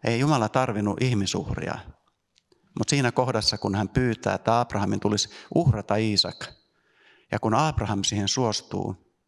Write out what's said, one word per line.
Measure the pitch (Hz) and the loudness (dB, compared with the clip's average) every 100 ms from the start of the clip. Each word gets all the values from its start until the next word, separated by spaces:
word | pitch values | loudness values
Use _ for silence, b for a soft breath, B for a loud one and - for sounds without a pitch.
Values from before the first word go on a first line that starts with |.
ei | 110 117 | 0 2
Jumala | 139 147 107 | 4 4 2
tarvinnut | - 127 104 104 98 | 2 0 0 0 0
ihmisuhria. | 127 104 98 - - - - - - - _ _ _ _ _ _ _ - | 0 0 0 -2 -4 -4 -4 -8 -12 -20 _ _ _ _ _ _ _ -6
Mut | - | 0
siinä | 143 127 | 2 2
kohdassa, | - 127 120 - 107 | 0 0 0 -2 -2
kun | 101 98 | -2 -2
hän | 104 | 0
pyytää, | - 127 110 - 95 | 0 0 0 -2 -2
että | - 117 | 2 2
Abrahamin | 120 101 101 104 | 0 -2 -2 0
tulisi | 107 104 - B B - | 0 -2 -4 B B 2
uhrata | 170 110 - 104 | 4 2 2 0
Iisak, | 110 101 90 - - - _ b b b b b b | 2 0 0 -2 -14 -16 _ b b b b b b
ja | 107 | -2
kun | 113 | 2
Abraham | 110 156 - 104 101 | 2 2 0 -2 -2
siihen | 98 104 98 | 0 0 -2
suostuu | - 120 104 - 95 107 95 _ _ | 0 0 -2 -6 -6 -6 -8 _ _